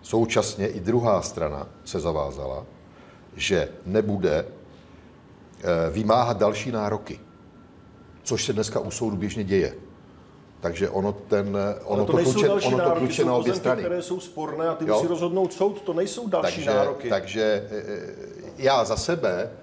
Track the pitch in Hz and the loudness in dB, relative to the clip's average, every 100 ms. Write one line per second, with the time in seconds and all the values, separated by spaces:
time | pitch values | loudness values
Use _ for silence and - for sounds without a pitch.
0 | - 110 113 113 101 - 101 104 90 120 | 0 0 2 2 0 0 -4 -2 0 2
1 | 113 98 - - 78 71 76 - - 95 | 4 2 0 -4 -4 -4 -10 -14 -8 -4
2 | 80 78 69 67 67 67 - - - - | -2 -2 -4 -6 -8 -8 -10 -20 -20 -20
3 | - - - - - 92 71 - - 101 | -20 -20 -20 -6 0 0 0 -6 -2 0
4 | 104 101 92 76 - - - - - - | 2 2 2 2 -2 -12 -20 -20 -20 -20
5 | - - - - - - 90 85 82 82 | -20 -20 -20 -20 -20 -8 0 0 0 0
6 | 107 117 120 107 107 104 131 117 104 104 | 4 4 4 4 2 2 -4 -2 -2 -2
7 | - - - - - - - - - - | -6 -14 -16 -20 -20 -20 -20 -20 -20 -20
8 | - - - 113 - 104 104 - 107 - | -20 -14 -4 -2 0 0 0 -2 -4 -4
9 | 113 101 101 101 98 98 71 - - - | -2 -2 -4 -4 2 2 2 -2 -16 -20
10 | - - - - - - 87 85 98 98 | -20 -20 -20 -20 -20 -6 -6 -2 -2 0
11 | 98 104 - 104 101 98 101 101 - 104 | -2 -4 0 0 0 -2 -2 -4 -2 0
12 | 104 160 170 131 208 202 127 127 127 - | 2 4 4 4 4 4 2 2 4 2
13 | 123 - 135 123 113 185 131 123 170 175 | 0 2 2 4 2 0 0 0 0 -4
14 | 170 180 - - 156 156 165 160 156 214 | -4 -8 -8 -8 -8 -2 -2 -2 2 2
15 | 165 165 175 180 180 - 196 202 - 165 | 2 0 0 0 0 2 0 0 -4 -2
16 | 196 - 233 180 - - 143 104 98 - | -2 -2 -2 0 0 -2 0 2 2 0
17 | 120 101 95 104 107 104 - 107 - 101 | -2 -2 -2 0 2 2 -2 -8 -6 -8
18 | 85 - - - - - 135 135 107 107 | -8 -12 -14 -14 -14 0 4 4 4 0
19 | - 165 120 90 107 - | 0 0 0 0 -4 -8